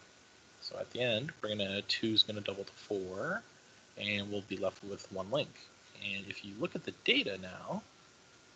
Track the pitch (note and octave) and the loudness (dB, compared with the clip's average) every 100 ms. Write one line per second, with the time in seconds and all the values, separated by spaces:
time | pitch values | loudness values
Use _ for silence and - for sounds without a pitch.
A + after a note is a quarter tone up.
0 | - - - - - - - F#2+ F#2+ A2+ | -4 -20 -20 -20 -20 -12 -8 -4 -4 2
1 | B2 A2 D3+ - G#2+ G#2+ G2 G2+ - - | 4 4 2 -2 -2 0 2 2 2 2
2 | A2+ G#2+ - G#2+ G2+ G2 G2 - - G2+ | 6 6 4 2 -2 -4 -6 -10 -2 0
3 | F#2 F#2+ D3 G#3+ - - - - - - | 0 -2 0 -2 -4 -18 -20 -20 -16 -4
4 | G2+ G2+ G2+ G#2 G2 F#2+ F#2+ - G2+ G2 | 0 2 2 -2 -2 0 0 0 -6 -8
5 | - F#2 F#2+ C3+ - - - - - G2+ | -6 -6 0 0 0 -6 -20 -20 -20 -8
6 | G2+ G2 F#2+ - G2+ G2+ F3+ - - - | -4 -4 -4 -8 -8 -4 -4 -2 -6 0
7 | - B3+ G3 F#2+ F#2 F#2 F2 F#3 - - | 4 4 4 -2 -6 -8 -4 -4 -6 -16
8 | - - - - - | -20 -20 -20 -20 -20